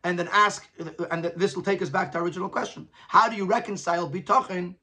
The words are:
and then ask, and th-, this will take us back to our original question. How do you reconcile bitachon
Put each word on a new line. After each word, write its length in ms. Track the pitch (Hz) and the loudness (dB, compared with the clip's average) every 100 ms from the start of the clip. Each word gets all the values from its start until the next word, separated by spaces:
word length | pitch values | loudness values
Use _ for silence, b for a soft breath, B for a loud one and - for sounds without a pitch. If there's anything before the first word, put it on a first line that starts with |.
and 140 | 175 175 | -2 -2
then 120 | 165 | 0
ask, 360 | 196 208 202 - - 160 - 170 | 4 4 2 -12 -12 -12 -6 -4
and 120 | 165 | -2
th-, 120 | 165 - | -4 0
this 200 | 190 180 | 0 0
will 80 | |
take 180 | 170 190 | -2 -2
us 80 | 180 | 0
back 220 | 175 180 | -2 -2
to 80 | 165 | -2
our 40 | |
original 260 | 170 170 190 | -2 -4 -4
question. 380 | - 226 - 156 B B | -4 -6 -10 -18 B B
How 220 | 190 226 | 6 6
do 60 | 226 | 2
you 100 | 190 | 0
reconcile 640 | 233 233 196 - 170 170 | 0 0 -6 -2 -2 -2
bitachon 680 | 170 - 262 233 185 180 185 | -6 2 2 2 -6 -6 -10